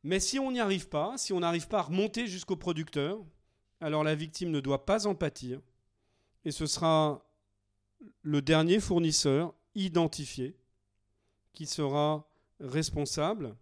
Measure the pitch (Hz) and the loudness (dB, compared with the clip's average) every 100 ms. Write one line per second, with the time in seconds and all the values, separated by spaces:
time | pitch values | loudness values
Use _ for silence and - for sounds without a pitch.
0 | 143 190 - 269 269 247 208 190 156 156 | 0 0 0 0 0 0 0 0 -2 -2
1 | 170 262 - 185 170 170 156 208 151 180 | -2 -4 -2 0 0 0 0 -2 0 0
2 | 208 220 233 185 - 180 180 156 160 147 | 0 0 -4 -6 -4 -4 -2 -2 -2 -2
3 | 143 208 165 _ _ _ _ _ 160 151 | -2 -2 -10 _ _ _ _ _ -2 0
4 | 151 151 160 - 175 151 135 139 - 214 | 2 0 -4 -6 -2 0 0 -2 2 0
5 | 208 180 151 - 123 131 _ _ _ _ | 2 0 -2 -4 -10 -10 _ _ _ _
6 | _ _ _ _ - 143 151 - 165 160 | _ _ _ _ -8 -4 -4 0 4 4
7 | 151 143 _ _ _ _ _ _ _ _ | 4 -2 _ _ _ _ _ _ _ _
8 | - _ 151 147 139 160 160 208 - 175 | -20 _ -2 0 4 4 6 2 4 2
9 | 165 147 143 139 170 - _ 208 190 170 | 4 2 4 2 0 -8 _ -4 0 2
10 | 160 - 143 - 127 - _ _ _ _ | 2 0 -10 -8 -8 -10 _ _ _ _
11 | _ _ _ _ _ - 156 - 143 147 | _ _ _ _ _ -14 -8 -2 0 2
12 | 147 151 151 _ _ _ 135 139 156 151 | 2 0 -6 _ _ _ -4 -2 -2 -2
13 | 143 - 156 220 131 107 | -4 -2 -2 -2 -8 -10